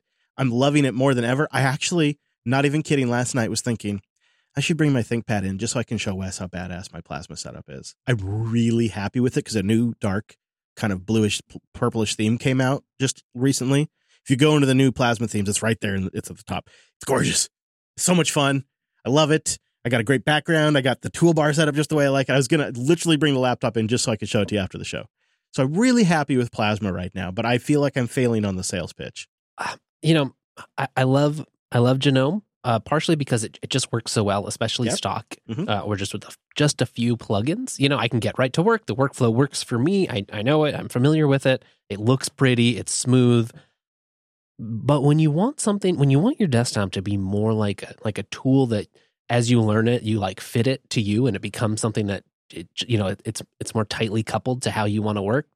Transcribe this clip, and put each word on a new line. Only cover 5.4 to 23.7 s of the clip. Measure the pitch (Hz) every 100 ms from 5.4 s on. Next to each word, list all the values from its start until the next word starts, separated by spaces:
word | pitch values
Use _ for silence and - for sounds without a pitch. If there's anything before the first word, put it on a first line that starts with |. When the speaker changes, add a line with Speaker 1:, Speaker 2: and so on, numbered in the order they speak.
| 95
Speaker 1:
in | 95
just | 113
so | 127
I |
can | 110 110
show | 107
Wes | 95 92 -
how | 90
badass | 87 92 87 -
my | 82
Plasma | - 73 - 76
setup | 65 - -
is." | 67 - _ -
I'm | 117 95 107 113
really | 117 117 117 117
happy | 107 98 127
with | 123 147
it |
'cause | - 107
a |
new | 98 113 120 -
dark, | 104 98 - _ _ _ _ -
kind | 110
of | 92 92
bluish, | 113 104 - -
p-, | - _
purplish | - 120 113 104 -
theme | 107 117
came | 139 131
out | 127 139 _ -
just | 135 - _
recently. | 123 135 135 131 139 156 _ _ _
If | -
you | 131
go | 151 151
into | 135
the | 131
new | 135
Plasma | - 123 113 117
themes, | 107 101
it's | 98
right | 113 110
there | 104 98
and | 95
it's | - -
at | 85
the |
top. | - 92 - _ _ _
It's | -
gorgeous. | - - - - _ _ _ _ -
It's |
so | -
much | 180 156
fun. | 151 139 139 - _ _ _ 113
I |
love | 147 147
it. | 156 - - _ _ 123
I |
got | 120
a |
great | 107 131 151
background. | 151 - 160 151 143
I |
got | 127 117
the | -
toolbar | - 170 160 151 151
set | 151
up |
just | 143 151
the | 151
way | 139
I |
like | 139 135
it. |
I | 135
was | 123
gonna | 160 107 120
literally | 131 170 165 151
bring | 147
the | 135
laptop | 127 117 120